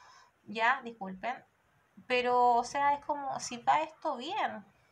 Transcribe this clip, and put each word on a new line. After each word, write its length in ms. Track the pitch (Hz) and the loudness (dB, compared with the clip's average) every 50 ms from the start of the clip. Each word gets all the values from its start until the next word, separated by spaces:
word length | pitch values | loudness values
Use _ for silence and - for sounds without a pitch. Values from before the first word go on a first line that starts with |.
| - - - - _ _ _ _ _ | -20 -20 -20 -20 _ _ _ _ _
Ya, 340 | - 202 226 226 240 269 269 240 | -10 -2 0 2 2 2 0 -4
disculpen. 600 | 233 233 - 196 190 190 185 - 233 262 269 - _ _ _ _ _ _ _ _ _ _ - - | -10 -12 -10 -10 -10 -10 -8 -8 -8 -8 -8 -12 _ _ _ _ _ _ _ _ _ _ -16 -6
Pero, 480 | - 254 247 247 247 247 247 247 247 240 | -2 0 0 2 2 4 4 6 6 4
o 80 | 233 247 | 4 2
sea, 300 | - - 285 285 285 285 | 0 0 2 2 2 2
es 120 | 285 - | 2 -2
como, 340 | - 294 285 277 269 262 - | -4 -4 -4 -4 -6 -6 -6
si 180 | - - 247 | -8 -8 -10
va 240 | 240 - - 277 302 320 | -2 2 2 2 2 0
esto 340 | 320 - - - 320 285 | -2 -6 -6 -6 -6 -4
bien. 480 | 240 254 320 403 427 302 226 214 214 - - _ _ _ _ | -4 -6 -6 -2 -2 -2 -2 -4 -10 -14 -18 _ _ _ _